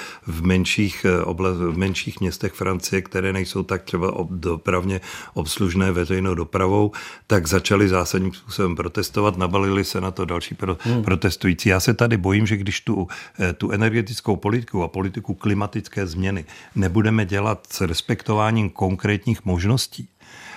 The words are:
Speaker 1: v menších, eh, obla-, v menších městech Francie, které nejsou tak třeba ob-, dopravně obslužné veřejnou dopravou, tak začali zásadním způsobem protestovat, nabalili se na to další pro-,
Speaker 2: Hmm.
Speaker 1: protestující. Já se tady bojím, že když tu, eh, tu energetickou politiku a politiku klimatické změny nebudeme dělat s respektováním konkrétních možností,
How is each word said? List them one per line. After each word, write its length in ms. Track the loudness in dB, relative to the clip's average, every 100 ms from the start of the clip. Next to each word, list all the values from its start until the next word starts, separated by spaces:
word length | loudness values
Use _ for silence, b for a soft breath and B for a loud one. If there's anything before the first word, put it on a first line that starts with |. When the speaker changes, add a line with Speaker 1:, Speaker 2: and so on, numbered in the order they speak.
| B B -8
Speaker 1:
v 160 | -2
menších, 600 | 2 4 4 2 0 0 2
eh, 180 | 2
obla-, 480 | 0 -2 -2 0 -2
v 60 | 0
menších 420 | -2 -2 -6 -4
městech 340 | -4 -2 -6
Francie, 480 | -4 -2 -2 -2 -2
které 320 | -2 -2 -2
nejsou 300 | -2 -2 -4
tak 200 | -2 -4
třeba 300 | -2 -2 -2 -2
ob-, 160 | -6
dopravně 720 | -4 -4 -2 0 0 0 -4 B B B
obslužné 580 | -6 -6 -2 0 2 2
veřejnou 440 | 2 0 0 0 -2
dopravou, 560 | -2 0 2 2 2 B B B _
tak 200 | 2 4
začali 420 | 0 4 4 4
zásadním 440 | 4 0 0 -2
způsobem 420 | -4 -12 -2 -2 0
protestovat, 640 | -4 -4 -4 2 2 2
nabalili 460 | 0 2 2 0
se 180 | 0 -2
na 100 | -4
to 140 | -4 -4
další 300 | -4 -6 -6
pro-, 220 | -4 -4
Speaker 2:
Hmm. 220 | 0 0
Speaker 1:
protestující. 640 | 2 2 2 2 0 2 4
Já 100 | 4
se 140 | 4
tady 240 | 4 4 4
bojím, 300 | 4 2 2
že 100 | 0
když 240 | -2 -4
tu, 260 | -2 -2 -2 B B -4
eh, 140 | -2
tu 180 | -2 -2
energetickou 640 | 2 2 2 -2 -4 -2 0
politiku 480 | 2 0 -2 -4
a 40 | -2
politiku 460 | -2 -4 -4 -8
klimatické 760 | -4 0 0 -2 -6 -6 -6 -4
změny 380 | -2 -2 -2 -8 B B 0
nebudeme 500 | 2 4 4 4 2
dělat 420 | 0 0 -2 -6
s 120 | -4
respektováním 880 | -2 -2 -2 -4 0 2 2 2 0
konkrétních 760 | 0 -2 0 0 0 0 -2 0
možností, 640 | 0 2 2 0 -8 -16 _ B B B